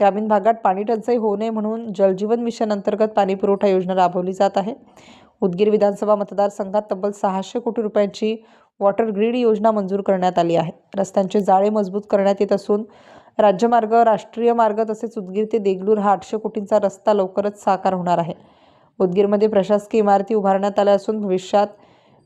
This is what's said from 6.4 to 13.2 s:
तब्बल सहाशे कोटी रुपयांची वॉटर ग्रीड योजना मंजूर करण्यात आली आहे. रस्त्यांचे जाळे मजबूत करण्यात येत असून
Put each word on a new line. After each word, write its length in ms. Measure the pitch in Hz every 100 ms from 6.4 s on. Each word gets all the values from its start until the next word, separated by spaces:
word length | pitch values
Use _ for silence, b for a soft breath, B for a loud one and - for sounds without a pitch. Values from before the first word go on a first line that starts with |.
| 202 202 190 208 214
तब्बल 200 | 190 202
सहाशे 480 | 202 196 190 190 247
कोटी 220 | 240 220
रुपयांची 540 | 214 214 202 - 220 220 b b b -
वॉटर 300 | 202 202 226
ग्रीड 260 | 202 226 247
योजना 340 | 233 208 220
मंजूर 300 | 208 185 196
करण्यात 380 | 196 190 180 175
आली 180 | 170 165
आहे. 160 | 160 - _ 196
रस्त्यांचे 420 | 190 202 190 214
जाळे 280 | 196 190 208
मजबूत 320 | 214 190 202 208
करण्यात 240 | 202 196 202
येत 120 | 202
असून 320 | 196 - 208 - B B B